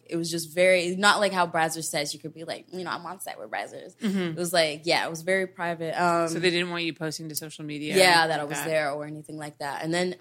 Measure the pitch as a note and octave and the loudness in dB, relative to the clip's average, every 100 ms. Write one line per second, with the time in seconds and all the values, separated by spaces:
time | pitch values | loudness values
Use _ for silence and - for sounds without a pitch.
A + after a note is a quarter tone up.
0 | - E3+ E3 E3 D#3+ D#3+ F#3 F#3 F3 F#3 | -8 -6 -4 -4 -4 4 6 6 4 4
1 | G#3 F#3 G3 F#3 E3+ E3 D#3+ D#3+ D3 D#3 | 4 6 4 2 2 2 0 -2 -4 -4
2 | D3 D3+ D#3 D#3+ D#3+ G2+ - F#3 E3+ - | -4 -6 -12 -12 -10 -10 -10 -8 -6 -6
3 | E3+ F#3+ - - G#2+ F#2+ A2 C3+ - - | -8 -12 -12 -12 -8 -8 -8 -12 -16 -4
4 | G#3+ F#3+ F3 E3 F3 E3+ D#3 D3+ E3 C#3+ | -2 0 0 -2 2 4 4 0 0 2
5 | B2+ E3 E3+ F#3+ F#3 - E3+ E3 E3 - | 2 -4 0 0 0 -4 -4 -4 -4 0
6 | F3 E3+ E3 E3 F3+ E3+ F3+ E3+ E3 D#3+ | 2 4 2 2 2 2 0 -2 -4 -4
7 | D#3+ D3 D#3+ D3 D#3 - D3+ D3 D3+ F#3 | -6 -6 -8 -8 -8 -10 -10 -8 0 6
8 | F#3 E3+ D#3+ D3+ D3 C#3+ D#3 D#3 D3 D3 | 8 6 4 0 -2 -4 0 0 0 -4
9 | D3 D3+ D3+ D#3 D3+ D3 C#3+ - D#3+ F3 | -8 -12 -12 -12 -12 -8 -8 -6 -2 0
10 | F3+ - | 0 0